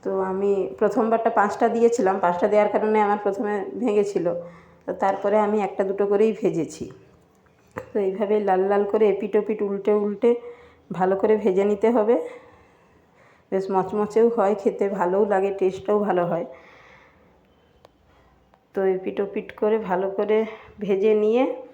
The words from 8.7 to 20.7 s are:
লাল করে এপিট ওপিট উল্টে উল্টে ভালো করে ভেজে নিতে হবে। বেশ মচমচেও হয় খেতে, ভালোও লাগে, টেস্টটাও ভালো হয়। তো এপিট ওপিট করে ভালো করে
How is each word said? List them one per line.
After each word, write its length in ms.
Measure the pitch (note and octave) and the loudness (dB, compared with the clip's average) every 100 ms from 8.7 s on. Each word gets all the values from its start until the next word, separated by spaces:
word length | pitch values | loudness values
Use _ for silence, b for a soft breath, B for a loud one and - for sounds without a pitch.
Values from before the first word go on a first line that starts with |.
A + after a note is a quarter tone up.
লাল 120 | G3+ G3+ | 2 2
করে 140 | G#3+ G#3+ | 2 2
এপিট 240 | G3 G#3 G#3+ | 2 0 -2
ওপিট 240 | G#3 G#3 | 0 -4
উল্টে 320 | G3+ G3 G#3 | -2 -2 0
উল্টে 380 | G#3 G#3 G3+ A#3+ A#3+ B B B B _ | 0 0 0 2 0 B B B B _
ভালো 240 | E3+ F#3 F#3+ | -2 0 2
করে 180 | G#3+ G#3+ | 2 2
ভেজে 200 | G#3 F#3 G3+ | 2 2 2
নিতে 240 | G3+ A3 | 2 2
হবে। 240 | A#3+ G#3+ C4 - B B B B B B B _ b b b b | 2 2 2 0 B B B B B B B _ b b b b
বেশ 140 | F#3+ F#3+ | -4 -2
মচমচেও 560 | F#3+ F#3 G#3+ G#3 A3+ A#3 A#3 | -2 -2 -2 0 2 2 4
হয় 180 | G3 G#3 | 0 2
খেতে, 300 | A#3 F#3+ G3 | -2 0 -2
ভালোও 360 | G3 F3 F#3+ G#3+ | 0 0 2 2
লাগে, 260 | G3 G3 F#3+ | 2 0 0
টেস্টটাও 400 | F#3 F#3 - G#3 | -2 -2 -2 0
ভালো 240 | G#3 F3+ E3+ | 2 0 0
হয়। 140 | E3+ - B B B B B B B B B _ _ _ _ _ _ _ b b b b _ _ | -2 -6 B B B B B B B B B _ _ _ _ _ _ _ b b b b _ _
তো 60 | - F#3+ | -2 0
এপিট 320 | F#3 F#3+ G3 G3+ | 0 -4 -4 -4
ওপিট 240 | - - - | -6 -10 -4
করে 180 | G#3+ A3 | 0 0
ভালো 300 | G3 F#3 F#3+ | -2 -4 -2
করে 280 | F#3+ G#3 G#3+ A3 B B | -4 0 0 0 B B